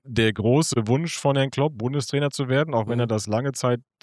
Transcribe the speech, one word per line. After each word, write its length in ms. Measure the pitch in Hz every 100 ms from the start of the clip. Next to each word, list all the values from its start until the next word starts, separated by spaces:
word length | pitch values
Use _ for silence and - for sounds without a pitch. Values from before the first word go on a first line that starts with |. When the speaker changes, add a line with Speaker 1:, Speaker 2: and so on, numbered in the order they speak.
Speaker 1:
der 280 | 135 117 110
große 540 | 104 107 135 160 120 107
Wunsch 320 | 135 165 -
von 180 | 143 139
Herrn 140 | 135
Klopp, 280 | 135 147 123
Bundestrainer 520 | 120 143 - 139 143
zu 180 | - 131
werden, 260 | 131 160
auch 120 | 120 107
wenn 100 | 120
Speaker 2:
Mhm. 60 |
Speaker 1:
er 40 | 117
das 200 | 110 104
lange 260 | 110 139
Zeit 280 | 127 127 120 - _